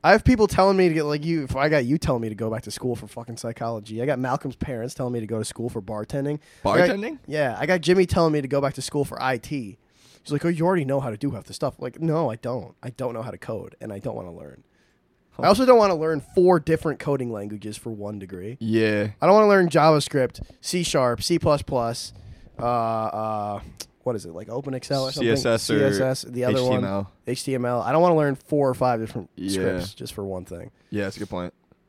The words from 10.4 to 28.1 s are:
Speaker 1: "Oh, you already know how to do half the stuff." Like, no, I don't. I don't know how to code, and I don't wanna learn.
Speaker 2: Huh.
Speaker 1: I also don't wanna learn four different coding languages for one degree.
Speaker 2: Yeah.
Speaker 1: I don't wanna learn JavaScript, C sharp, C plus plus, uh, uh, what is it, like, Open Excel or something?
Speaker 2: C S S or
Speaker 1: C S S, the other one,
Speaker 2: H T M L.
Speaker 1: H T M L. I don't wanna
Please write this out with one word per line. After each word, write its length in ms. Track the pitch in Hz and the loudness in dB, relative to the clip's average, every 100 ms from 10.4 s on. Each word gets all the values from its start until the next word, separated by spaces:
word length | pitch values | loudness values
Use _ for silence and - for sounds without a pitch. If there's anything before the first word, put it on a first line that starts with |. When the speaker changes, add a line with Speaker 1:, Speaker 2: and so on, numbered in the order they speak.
Speaker 1:
"Oh, 40 | 170 | 0
you 180 | 165 170 | 0 2
already 180 | 185 | 2
know 160 | 135 139 | 0 -2
how 100 | 131 | -2
to 60 | 107 | -4
do 140 | 139 | -6
half 120 | 110 | -6
the 100 | - | -12
stuff." 220 | - 143 - | -6 -6 -6
Like, 200 | 131 - | -12 -4
no, 300 | 160 156 143 | -2 0 -2
I 60 | 113 | -4
don't. 380 | 117 123 - - | -6 -6 -8 -14
I 80 | 127 | -16
don't 240 | - 127 | -8 -6
know 80 | 117 | -6
how 80 | 110 | -10
to 80 | 92 | -10
code, 360 | - 110 87 - | -8 -8 -10 -14
and 120 | 110 | -12
I 60 | 101 | -10
don't 140 | 127 | -8
wanna 180 | 110 90 | -10 -12
learn. 300 | 85 73 65 _ _ _ _ _ _ _ | -14 -18 -20 _ _ _ _ _ _ _
Speaker 2:
Huh. 120 | - | 0
Speaker 1:
I 40 | 165 | 4
also 180 | 202 254 | 6 8
don't 120 | 240 | 8
wanna 160 | 208 | 6
learn 260 | 165 160 151 - | 2 -2 -4 0
four 240 | - 180 180 | 4 6 4
different 400 | 147 160 160 131 | 4 0 0 -4
coding 320 | - 139 123 | -4 -2 -2
languages 460 | 107 104 104 107 104 | -6 -8 -10 -12 -10
for 140 | 120 | -12
one 280 | 107 101 104 | -10 -10 -10
degree. 380 | 95 92 98 127 | -10 -12 -12 -6
Speaker 2:
Yeah. 500 | 113 110 110 104 104 - | 0 2 4 2 -2 2
Speaker 1:
I 60 | 160 | 6
don't 80 | |
wanna 140 | 208 214 | 8 8
learn 200 | 196 175 | 6 6
JavaScript, 720 | 156 156 151 - 143 127 - - - | 6 6 4 2 0 0 -4 -18 -14
C 200 | - 180 | -4 -2
sharp, 400 | 165 147 123 120 | 0 2 2 0
C 160 | - 170 | 0 2
plus 220 | 165 143 | 2 0
plus, 500 | - 135 117 120 - - - - - - | 0 -2 -2 -6 -10 -16 -20 -20 -20 -4
uh, 40 | |
uh, 960 | 120 120 113 113 110 107 110 107 104 101 - - - _ 127 | 0 0 0 -2 -2 -4 -4 -4 -4 -8 -12 -16 -18 _ -6
what 80 | 113 | -6
is 80 | |
it, 80 | 87 | -8
like, 160 | 82 104 | -14 -10
Open 240 | 120 139 | -10 -8
Excel 300 | 127 - 139 131 | -10 -4 -4 -2
or 40 | |
something? 160 | 139 117 | 0 0
Speaker 2:
C 40 | |
S 120 | 131 | 2
S 260 | 123 113 - | 2 0 2
or 80 | 143 135 | 2 2
Speaker 1:
C 40 | 101 | 2
S 40 | |
S, 220 | 131 131 - | 0 -2 -6
the 140 | 120 | -4
other 180 | 123 131 | 0 2
one, 80 | 127 | 2
Speaker 2:
H 0 | |
T 60 | 127 | 0
M 80 | |
L. 280 | 101 98 101 _ - | 0 -4 -6 _ -8
Speaker 1:
H 180 | - | -6
T 100 | - 131 | -4 -2
M 80 | |
L. 180 | 120 120 | -2 -2
I 80 | 110 | 2
don't 80 | 151 | 4
wanna 160 | 180 | 4